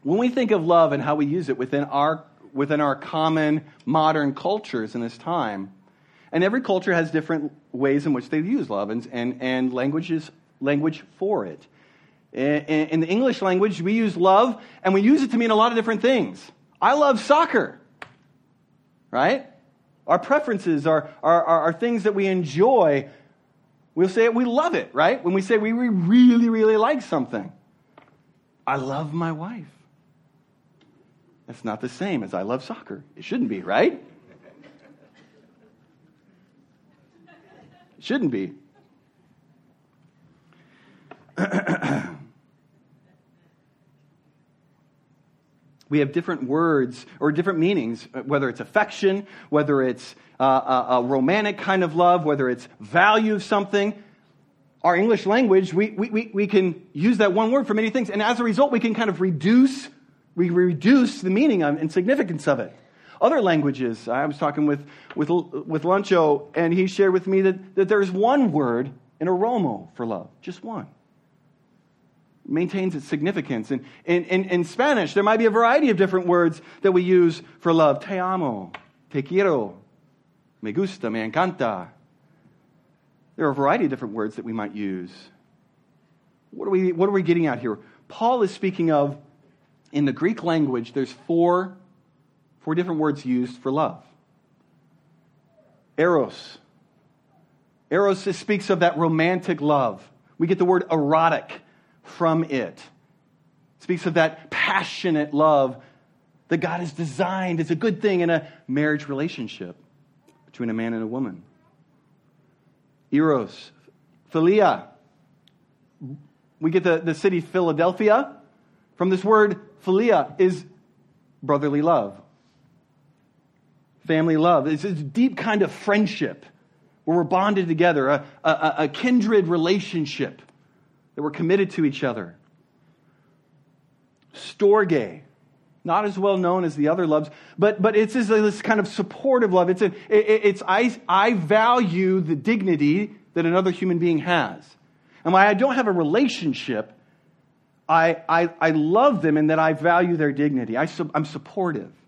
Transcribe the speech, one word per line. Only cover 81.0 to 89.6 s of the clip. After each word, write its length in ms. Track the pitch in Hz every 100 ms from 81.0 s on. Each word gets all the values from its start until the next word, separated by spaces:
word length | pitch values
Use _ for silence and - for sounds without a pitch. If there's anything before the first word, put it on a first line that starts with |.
| 117
me 180 | 113 110
encanta. 600 | 123 185 165 123 98 87 _ _ _ _ _ _ _ _ _ _ _ _ _ _
There 120 | - 156
are 20 |
a 40 |
variety 320 | 139 139 214 156
of 40 |
different 240 | 131 117
words 220 | 110 107 -
that 80 |
we 80 | 117
might 240 | 113 104 104
use. 340 | 101 92 87 - - _ _ _ _ _ _ _ _ _ _ _ _
What 160 | - 196
are 20 |
we, 220 | 190 185
what 160 | 165 196
are 40 |
we 120 | 196
getting 220 | 170 170 160
at 120 | 117
here? 220 | 123 104 - _ _
Paul 380 | - 226 254
is 80 | 196
speaking 400 | - 190 185 165
of, 260 | 151 143 139 - _ _ _